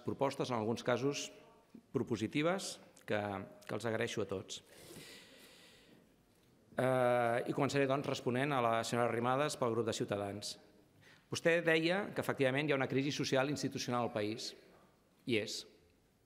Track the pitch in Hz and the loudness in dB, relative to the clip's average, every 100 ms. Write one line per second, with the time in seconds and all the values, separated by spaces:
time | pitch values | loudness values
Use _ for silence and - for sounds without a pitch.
0 | - 104 139 135 135 120 107 117 - 120 | -4 0 0 0 -2 0 0 0 0 0
1 | 135 143 - - - - _ - - 135 | 0 -2 -6 -12 -20 -20 _ -20 -6 -2
2 | 107 110 107 143 156 190 - - - - | 0 -2 0 0 0 0 -4 -10 -16 -14
3 | - 107 104 98 - - - 113 117 110 | -4 -2 -2 -6 -8 -14 -8 -4 -2 -2
4 | 117 - 101 95 - - - - - - | -2 -2 -4 -4 -8 -12 -14 -20 -18 -18
5 | - - - - - - - - - - | -18 -18 -20 -20 -20 -20 -20 -20 -20 -20
6 | - _ _ _ _ _ _ - 127 127 | -20 _ _ _ _ _ _ 0 2 4
7 | 123 123 117 120 - - 139 139 139 135 | 4 4 4 2 0 0 2 2 2 2
8 | 135 135 127 123 143 135 117 113 113 120 | 0 -2 0 0 2 2 2 2 2 2
9 | 120 117 120 131 147 - 123 113 110 107 | 2 2 2 2 0 0 0 0 0 -2
10 | 113 101 101 101 - - - - _ _ | -2 -2 -4 -6 -10 -12 -18 -20 _ _
11 | - - _ - 170 170 165 165 165 190 | -20 -20 _ -2 2 2 4 4 4 0
12 | 208 139 120 120 131 131 151 139 127 131 | -2 -4 -2 2 2 2 2 2 2 0
13 | 139 143 127 131 139 147 131 131 - 123 | 0 -2 0 2 2 -2 -4 -4 -2 -2
14 | 117 110 104 113 - - - - - _ | 0 -2 -2 -4 -8 -12 -20 -20 -20 _
15 | _ _ - 110 113 - - - - _ | _ _ -2 0 0 -6 -12 -20 -20 _
16 | _ _ | _ _